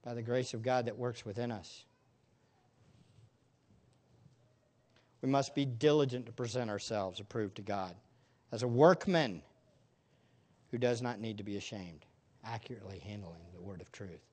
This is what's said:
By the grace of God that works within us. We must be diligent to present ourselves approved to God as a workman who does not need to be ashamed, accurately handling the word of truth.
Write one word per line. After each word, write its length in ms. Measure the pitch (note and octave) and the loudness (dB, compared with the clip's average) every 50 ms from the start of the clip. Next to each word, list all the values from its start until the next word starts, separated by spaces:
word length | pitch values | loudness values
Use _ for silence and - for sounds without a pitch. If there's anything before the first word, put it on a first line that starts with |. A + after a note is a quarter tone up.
| - | -8
By 100 | B2+ A#2+ | -6 -6
the 80 | A#2 | -6
grace 320 | A2+ A2+ A#2+ B2+ B2+ B2 - | -2 0 0 0 0 0 -4
of 100 | A#2 A2+ | -4 0
God 220 | C3 B2+ B2+ A#2+ | 2 2 2 2
that 120 | A#2+ G#2 A#2+ | 0 -4 -2
works 280 | B2 B2 A#2 - - | -4 -4 -4 -6 -10
within 260 | A2+ G2 A2+ A#2+ A#2+ | -8 -4 -4 -4 -4
us. 340 | A#2 G2+ D#2+ - - - - _ _ _ _ _ _ _ _ _ _ _ _ _ _ _ _ _ _ _ - - _ - - _ - - - - _ _ _ _ _ _ _ _ - _ _ _ _ _ _ _ _ _ - - _ _ _ _ _ _ _ _ _ _ _ _ _ - _ _ _ _ | -4 -6 -8 -12 -18 -20 -20 _ _ _ _ _ _ _ _ _ _ _ _ _ _ _ _ _ _ _ -20 -20 _ -20 -20 _ -20 -20 -20 -20 _ _ _ _ _ _ _ _ -20 _ _ _ _ _ _ _ _ _ -20 -20 _ _ _ _ _ _ _ _ _ _ _ _ _ -20 _ _ _ _
We 80 | - C3 | 0 4
must 260 | C3+ C#3 C3+ - - | 4 4 4 2 0
be 100 | C#3+ C#3 | 0 0
diligent 600 | C3+ B2 A2+ C#3+ D3+ D3 D3+ C#3+ C3 A#2+ B2 B2 A2+ | 0 0 4 6 6 6 6 4 2 0 -4 -6 -8
to 40 | |
present 380 | A2+ - B2 A#2 - B2+ B2 A2 | -6 -6 -4 -2 -2 -2 -2 0
ourselves 500 | G#2 G2+ - - A2+ G#2 G2 F#2+ F#2 - | -2 -4 -4 -2 -2 0 0 -2 -4 -8
approved 360 | G#2 - - A#2+ G#2+ G2 F#2+ | -12 -6 -4 -2 -2 -2 -4
to 60 | - | -8
God 340 | G2 G2 G2+ G2+ F#2+ F#2 F2+ G2 - _ _ _ _ _ _ _ _ _ | -6 -4 -2 -2 -2 -6 -8 -14 -20 _ _ _ _ _ _ _ _ _
as 120 | - A2 B2 | -4 -2 -2
a 40 | B2 | 2
workman 760 | A#2 A#2+ D3 E3+ F#3 F3+ - - F3+ E3 D3+ A#2 F#2 D#2+ - - _ _ _ _ _ _ _ _ _ _ _ _ _ _ _ _ _ _ _ _ _ _ _ _ | 6 10 10 10 10 8 4 2 2 4 2 2 -2 -6 -12 -16 _ _ _ _ _ _ _ _ _ _ _ _ _ _ _ _ _ _ _ _ _ _ _ _
who 60 | - A#2+ | -4 0
does 240 | B2 B2 B2 A2+ | 2 2 2 2
not 180 | B2 B2 A#2+ G#2 | 0 -4 -4 -4
need 180 | A2 A2+ G#2+ G2+ | -6 -6 -6 -6
to 60 | G2+ | -6
be 140 | G#2+ G2+ G2+ | -6 -6 -6
ashamed, 480 | G2 - - G#2 F#2 F2+ E2 D#2+ - _ _ _ _ _ _ _ - | -6 -6 -8 -10 -10 -12 -14 -18 -20 _ _ _ _ _ _ _ -10
accurately 560 | A2 A#2 A#2 - - B2+ A2 F#2+ F#2 G2 F2+ | -8 -8 -8 -8 -10 -12 -12 -12 -12 -14 -12
handling 420 | F2+ G2+ G#2 G#2 G2 E2+ E2+ E2 E2+ E2+ F2+ | -10 -10 -10 -10 -10 -12 -14 -16 -18 -18 -18
the 60 | F2 | -14
word 200 | F2+ G2 G2 E2+ | -14 -12 -12 -12
of 100 | F2+ - | -14 -16
truth. 320 | - - G#2+ F#2 E2 D2 - _ | -14 -14 -14 -14 -14 -16 -20 _